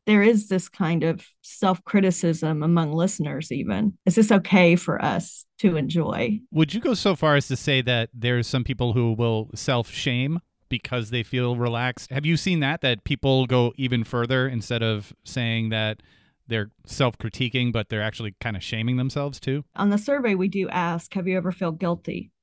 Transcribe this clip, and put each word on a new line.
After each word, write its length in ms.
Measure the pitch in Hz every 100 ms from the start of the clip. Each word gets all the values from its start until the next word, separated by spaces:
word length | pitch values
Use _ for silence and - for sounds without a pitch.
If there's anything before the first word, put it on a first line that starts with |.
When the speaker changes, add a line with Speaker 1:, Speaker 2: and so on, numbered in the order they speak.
| -
Speaker 1:
There 160 | 208
is 240 | 202 226 208
this 220 | 185 180
kind 340 | - 170 170
of 240 | 160 165 - _
self-criticism 1200 | - - 196 185 - 208 190 180 170 165 156 156
among 300 | 151 170 156
listeners 580 | 156 185 - 151 143 156
even. 480 | 139 - 92 214 - -
Is 80 |
this 160 | 202 214
okay 460 | 202 - 196 175 175
for 280 | - -
us 400 | - 104 - - - _
to 180 | 208 160
enjoy? 640 | 139 170 151 - 120 208 -
Speaker 2:
Would 200 | 156 160
you 80 | 214
go 140 | 277
so 220 | 220 208 175
far 180 | 156
as 140 | 143 -
to 80 | 131
say 260 | - 135
that 260 | 123 123 113
there's 320 | 120 120 123 117
some 160 | 135
people 300 | 120 117 123
who 200 | 113 117
will 380 | 113 117 110 110
self-shame 880 | - - 123 113 - - 123 135 170 - _ _
because 420 | 127 - 123 110
they 140 | 120
feel 320 | 110 127 120 120
relaxed? 560 | 120 117 123 120 -
Have 120 | 127
you 120 | 147 165
seen 240 | - 175
that, 220 | 139 165
that 200 | 135 113
people 440 | - 143 139 131 127
go 260 | 127 120 -
even 280 | 131 123
further, 420 | 110 123 117 131 131
instead 360 | 123 104 120
of 300 | 113 107 101 -
saying 460 | - - 117 113 110
that 340 | 110 107 107 _ _ _ _ -
they're 220 | 113 104 _ -
self-critiquing, 840 | - 127 - 113 - 123 127 123
but 160 | 113 104
they're 140 | 110
actually 320 | 107 - 110 -
kind 160 | 120 98
of 60 |
shaming 340 | - 113 110 127
themselves 440 | 131 147 143 139
too? 240 | - 135 143
Speaker 1:
On 160 | - 202
the 80 | 202
survey, 380 | 208 285 240 190
we 100 | 190
do 220 | 196 185
ask, 440 | 180 175 170 -
"Have 120 | 196 180
you 100 | 185
ever 140 | 180
felt 300 | 175 175 160
guilty 500 | 175 175 - 175 - _